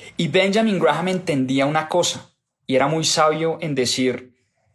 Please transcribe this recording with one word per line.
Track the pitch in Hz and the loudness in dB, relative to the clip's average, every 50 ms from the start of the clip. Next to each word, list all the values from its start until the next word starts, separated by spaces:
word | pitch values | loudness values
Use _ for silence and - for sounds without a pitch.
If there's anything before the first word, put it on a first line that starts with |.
| - - - - | -20 -20 -6 -4
Y | 170 156 | -4 0
Benjamin | 135 190 190 196 190 220 226 226 202 175 | 2 2 2 4 2 2 2 2 0 2
Graham | 165 156 147 156 175 185 | 2 2 2 2 -2 -2
entendía | 185 180 180 - 151 135 131 127 135 135 135 | -4 -4 -4 -2 -2 -2 0 0 0 0 0
una | 143 156 156 156 - | 2 0 -2 -2 0
cosa, | - 175 160 - - 127 - _ _ _ _ _ _ _ _ | 0 0 0 0 -2 -6 -12 _ _ _ _ _ _ _ _
y | - 131 | -2 0
era | 127 135 143 | 2 2 2
muy | 156 160 160 | 0 0 0
sabio | - - - 156 156 156 156 165 165 156 - | 0 2 2 2 2 2 0 -2 -4 -4 -4
en | - 160 143 | -6 -4 -2
decir | 131 123 117 - - 127 127 120 - - - _ _ _ _ _ _ _ _ | -2 -2 -2 0 0 0 0 -2 -4 -10 -16 _ _ _ _ _ _ _ _